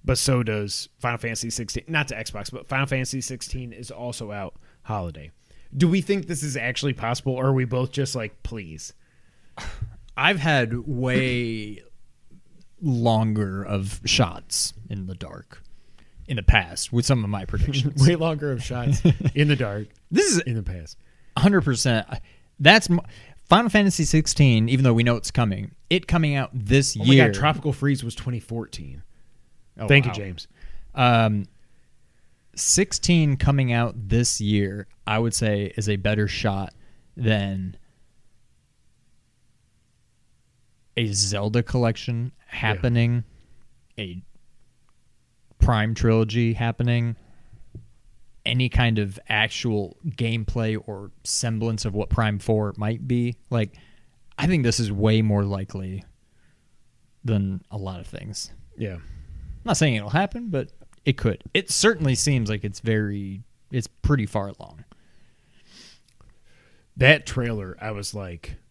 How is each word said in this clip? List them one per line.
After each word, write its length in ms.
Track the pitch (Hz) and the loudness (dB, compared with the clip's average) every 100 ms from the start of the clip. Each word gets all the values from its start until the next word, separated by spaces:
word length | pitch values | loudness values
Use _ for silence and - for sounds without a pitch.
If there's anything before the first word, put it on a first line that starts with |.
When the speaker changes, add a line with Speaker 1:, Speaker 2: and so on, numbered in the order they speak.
| - | 0
Speaker 1:
But 120 | 127 | 0
so 260 | - 127 | 2 2
does 460 | 113 107 101 - - _ | 2 -2 -4 -8 -10 _
Final 180 | 123 117 | -6 -4
Fantasy 320 | 117 113 117 | -6 -6 -6
sixteen. 340 | 113 110 - - | -8 -8 -10 -4
Not 200 | 160 147 | -4 -2
to 60 | 107 | -6
Xbox, 360 | 110 104 101 | -10 -10 -12
but 160 | 123 - | -12 -4
Final 200 | 135 135 | -2 0
Fantasy 340 | 135 127 135 | -2 -4 -6
sixteen 520 | - 127 - 131 123 | -8 -12 -8 -8 -10
is 180 | 107 117 | -14 -16
also 400 | - 123 - 110 | -12 -12 -10 -10
out 240 | 101 95 - - _ | -10 -10 -12 -20 _
holiday. 480 | - 104 87 76 76 - _ - - 139 | -8 -6 -6 -10 -18 -20 _ -20 -14 0
Do 120 | 175 | 2
we 140 | 190 | 2
think 240 | 165 202 175 | 0 -4 -4
this 140 | 160 | -6
is 160 | 147 131 | -6 -6
actually 360 | 117 127 143 | -6 -4 -4
possible, 400 | 127 117 123 - | -4 -4 -4 -4
or 140 | 127 131 | -2 0
are 60 | |
we 120 | 135 123 | 2 0
both 260 | 127 127 | -2 -4
just 240 | - 135 127 | -4 -4 -4
like, 260 | 107 - | -8 -10
"Please"? 500 | - 117 87 80 - - _ _ - _ - - - - - - - - | -12 -10 -12 -14 -16 -20 _ _ -20 _ -20 -12 -12 -10 -12 -12 -14 -2
Speaker 2:
I've 220 | 147 190 | 0 0
had 480 | 151 143 117 120 - | 2 2 0 -4 -4
way 960 | 123 127 127 131 123 120 110 104 101 - - - _ - - - - - - | -4 0 2 2 -2 -4 -6 -8 -12 -18 -20 -20 _ -20 -20 -20 -20 -20 -8
longer 800 | 165 123 117 110 110 107 101 95 | -2 0 2 2 2 0 -2 -4
of 360 | 98 101 95 - - | -4 -4 -4 -6 -2
shots 680 | - 87 85 - - - - 110 | 2 2 -2 -8 -4 -4 -6 -12
in 160 | 104 92 | -10 -8
the 80 | 90 | -10
dark 460 | 95 - - - - - - - - - - | -12 -14 -18 -20 -20 -20 -20 -20 -20 -20 -8
in 100 | 127 | 0
the 60 | |
past 500 | - 110 85 85 - | 6 6 4 -6 -2
with 120 | 120 120 | 0 2
some 180 | 127 | 2
of 60 | 104 | 2
my 160 | 104 98 | -4 -4
predictions. 560 | 117 127 135 135 135 | -2 0 0 0 6
Speaker 1:
<laughs> 40 | 135 | 6
Way 80 | 175 | 6
longer 360 | 160 151 147 | 2 0 -4
of 120 | 127 | -4
shots 380 | - 123 123 147 175 - | -4 -2 0 4 4 4
Speaker 2:
<laughs> 160 | 143 143 | 0 2
Speaker 1:
in 120 | 147 | 2
the 80 | 139 | 2
dark 320 | 113 101 104 - _ | 0 -4 -10 -16 _
Speaker 2:
This 200 | 180 403 | 2 4
is 80 | 196 | 2
Speaker 1:
in 140 | 147 113 | 0 -4
the 80 | |
past. 340 | 95 92 76 - - _ - - | -4 -8 -12 -18 -20 _ -8 4
Speaker 2:
hundred 240 | 190 196 | 6 6
percent. 460 | 143 123 131 113 - 113 - - _ _ | 2 0 2 0 -2 -10 -12 -20 _ _
That's 300 | 139 214 - | 6 6 4
m-, 120 | 175 - - - - - | -2 -2 -18 -20 -20 2
Final 240 | 185 233 | 4 6
Fantasy 360 | 214 196 170 156 | 4 4 2 2
sixteen, 640 | 156 156 - 143 113 113 | 2 2 4 6 6 4
even 140 | 131 | 4
though 100 | 131 | 4
we 100 | 117 | 4
know 120 | 117 120 | 4 0
it's 140 | - | -2
coming, 400 | - 117 98 101 - - | -2 0 -2 -8 -12 -2
it 180 | 180 - | -2 2
coming 280 | 170 156 143 | 0 2 -2
out 160 | 131 | -4
this 420 | 127 101 131 135 117 | -6 2 2 2 0
Speaker 1:
Oh 40 | |
my 100 | 107 | 8
Speaker 2:
year. 140 | 135 113 | 8 8
Speaker 1:
God, 60 | 98 | 4
Tropical 380 | 147 156 151 | 0 0 -2
Freeze 300 | 131 139 135 | -2 0 -2
was 120 | 117 - | -4 -8
twenty 240 | - 123 | -8 -8
fourteen. 640 | - 117 110 - 73 67 - - - - - - - - | -8 -10 -8 -12 -12 -14 -16 -20 -20 -20 -20 -20 -20 -10
Speaker 2:
Oh, 80 | 107 | 4
Speaker 1:
Thank 180 | 139 120 | 4 4
you, 40 | |
Speaker 2:
wow. 40 | 95 | -4
Speaker 1:
James. 320 | 98 85 - _ - - - - | -8 -12 -16 _ -12 -12 -12 2
Speaker 2:
Um, 500 | 123 117 113 104 95 _ - - _ _ _ _ _ _ _ - | 4 4 4 0 -4 _ -20 -20 _ _ _ _ _ _ _ -4
sixteen 840 | - - 196 - - 175 151 135 | 2 4 2 0 4 4 4 2
coming 340 | - 139 131 | 2 4 2
out 380 | 117 117 117 101 | 2 0 -4 0
this 320 | 113 120 - | 2 2 0
year, 460 | 104 104 98 101 98 - - | 2 2 0 -4 -12 -12 -2
I 120 | 107 | 0
would 140 | 117 | 0
say, 400 | - 110 101 101 - | 0 0 0 -2 -4
is 100 | 104 | -2
a 80 | 104 | 0
better 320 | 95 107 104 | 0 0 0
shot 460 | - 107 98 95 - - - _ - | 0 -2 -2 -6 -12 -20 -20 _ -4
than 640 | 113 107 98 95 92 - - _ _ _ _ _ _ _ _ _ _ _ _ _ _ _ _ _ _ _ _ _ _ _ _ _ _ _ _ _ _ - | 0 0 0 -4 -6 -10 -20 _ _ _ _ _ _ _ _ _ _ _ _ _ _ _ _ _ _ _ _ _ _ _ _ _ _ _ _ _ _ -4
a 100 | 113 | -2
Zelda 500 | 98 98 101 104 117 | 0 -2 -2 0 0
collection 680 | 117 127 117 113 - 117 123 - _ | 0 0 0 -2 -4 -4 -6 -10 _
Speaker 1:
Yeah. 60 | - | -4
Speaker 2:
happening, 640 | 113 104 120 120 117 120 113 - _ - - _ _ - | -2 0 2 2 2 0 -4 -16 _ -20 -20 _ _ -12
a 240 | 92 175 - - - - _ _ _ _ _ _ _ _ _ _ | -10 -12 -16 -20 -20 -20 _ _ _ _ _ _ _ _ _ _
Prime 340 | - 113 107 | 4 4 0
trilogy 600 | 113 117 113 110 113 117 | 0 2 4 2 0 0
happening, 600 | 113 117 117 120 120 117 113 - - - - - - - - - - - - - | 0 -4 -2 0 0 0 -6 -14 -20 -20 -20 -20 -20 -20 -20 -20 -20 -20 -10 -2
any 240 | 123 127 | 0 2
kind 280 | - 120 110 | 4 4 2
of 200 | 101 98 - | 0 -4 -4
actual 680 | 110 110 - 120 107 95 - 165 | 0 0 0 -2 -2 -4 -8 -10
gameplay 760 | - 117 113 107 123 110 107 - | -4 -2 -2 -2 -2 -2 -2 -6
or 240 | 98 101 - | -12 -14 -14
semblance 640 | - - 120 110 113 110 117 | -6 -4 -2 -2 -2 -2 -4
of 80 | |
what 160 | 101 98 | -4 0
Prime 300 | - 110 104 | 2 2 0
four 340 | - 110 104 98 | 0 0 0 -4
might 300 | 107 117 131 | -4 -4 -2
be. 280 | 123 120 120 - | 0 0 -4 -4
Like, 280 | 120 107 - - - - _ - - | -2 -2 -6 -20 -20 -20 _ -20 -4
I 100 | 156 | 0
think 160 | 180 | 2
this 160 | 120 110 | 2 2
is 120 | 110 | -2
way 300 | 98 107 110 | 0 2 4
more 220 | 110 101 | 4 2
likely 600 | 101 98 98 95 95 98 - _ _ _ _ _ _ _ _ _ _ _ | 0 -2 -6 -10 -8 -10 -12 _ _ _ _ _ _ _ _ _ _ _
than 380 | 123 107 98 95 _ | -2 0 0 -4 _
a 80 | 107 | -10
lot 220 | 95 92 | -10 -10
of 80 | 92 | -12
things. 440 | - - 104 - - - - | -14 -12 -12 -14 -16 -20 -10
Speaker 1:
Yeah. 200 | 110 87 - - - - - - 233 | -10 -10 -14 -18 -16 -16 -14 -12 -4
Speaker 2:
Not 120 | 190 | 0
saying 180 | 156 113 | 2 0
it'll 140 | 104 | -2
happen, 400 | 151 196 240 240 | -2 -2 -6 -6
but 220 | 151 - - - - - | -6 -6 -14 -20 -6 -2
it 120 | - | 0
could. 260 | 117 95 - | 0 -2 -2
It 160 | 185 185 | -4 -2
certainly 460 | - 208 202 147 127 | 2 2 2 0 0
seems 340 | - 135 107 | 2 0 0
like 140 | 107 | -4
it's 160 | 104 95 | -6 -6
very, 640 | 117 110 107 101 98 98 - _ _ | -2 0 0 -4 -8 -12 -14 _ _
it's 160 | 127 - | -6 -6
pretty 380 | _ - 143 104 | _ 0 2 0
far 240 | 107 98 | -4 -8
along. 360 | - - - - - _ - - _ _ _ _ - - - _ _ - - _ - _ _ _ - | -12 -20 -20 -20 -20 _ -20 -20 _ _ _ _ -20 -20 -20 _ _ -20 -20 _ -20 _ _ _ 4
Speaker 1:
That 280 | 127 151 - | 6 6 2
trailer, 520 | - 120 110 92 - | -6 -4 -6 -8 -10
I 120 | 110 | -10
was 220 | 104 98 | -8 -8
like 440 | 104 95 85 - - _ | -10 -10 -12 -14 -16 _